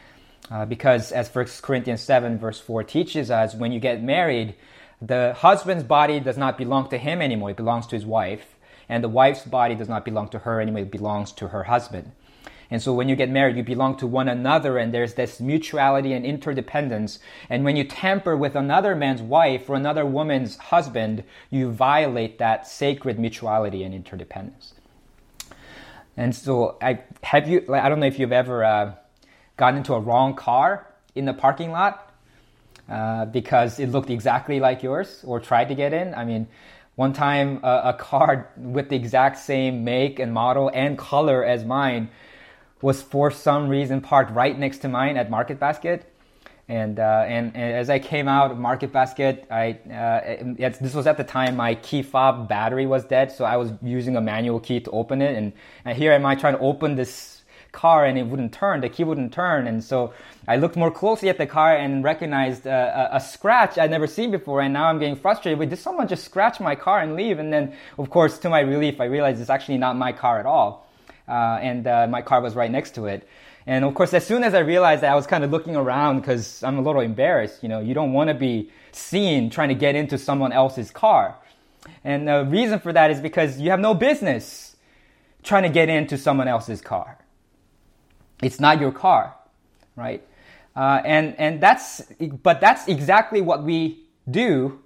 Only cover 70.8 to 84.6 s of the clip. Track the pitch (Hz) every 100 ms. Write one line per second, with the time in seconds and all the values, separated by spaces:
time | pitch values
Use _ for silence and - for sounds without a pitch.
70.8 | - _ - - - 120 117 113 127 123
71.8 | 120 120 117 120 117 127 120 117 117 131
72.8 | 143 - 104 98 - - - - - 131
73.8 | 139 139 135 180 170 240 233 185 156 175
74.8 | 170 151 143 143 - 170 139 156 165 151
75.8 | 127 131 147 135 - 120 107 - 127 135
76.8 | 139 143 117 110 151 156 107 - 113 110
77.8 | 110 139 147 135 156 135 131 113 101 -
78.8 | - - - 185 196 143 113 165 147 127
79.8 | 143 143 147 135 - 139 131 123 131 131
80.8 | 110 - 220 165 95 - _ _ _ _
81.8 | - - 139 143 147 143 139 180 233 208
82.8 | 175 165 156 143 151 170 156 131 156 190
83.8 | 214 185 254 294 185 117 - -